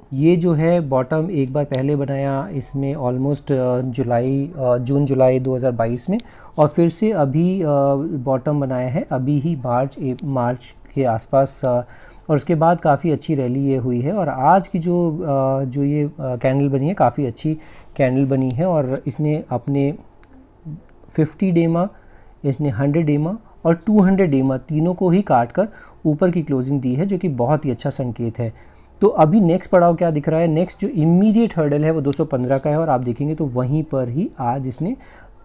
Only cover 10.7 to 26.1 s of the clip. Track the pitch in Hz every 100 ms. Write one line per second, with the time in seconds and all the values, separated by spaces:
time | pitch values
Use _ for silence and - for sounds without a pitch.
10.7 | - - 143 131 110 - 135 139 - 131
11.7 | 123 120 - - - - 147 - 165 160
12.7 | 175 160 139 170 143 - 147 123 131 139
13.7 | 135 123 120 139 208 156 131 139 190 180
14.7 | 185 170 175 170 156 170 139 135 135 135
15.7 | 135 143 147 147 151 139 123 131 135 143
16.7 | 135 143 208 127 - 131 113 156 156 -
17.7 | - - - 127 131 135 131 131 120 180
18.7 | 160 127 139 147 123 151 151 - 120 143
19.7 | 139 139 196 - - - - - _ 160
20.7 | 151 - - - - 151 - 190 170 165
21.7 | 165 196 - - - - - 143 127 147
22.7 | 110 143 151 151 147 160 214 - - 165
23.7 | 170 - 214 185 196 185 135 131 131 -
24.7 | 151 165 180 185 170 - 131 120 - 208
25.7 | - - - 160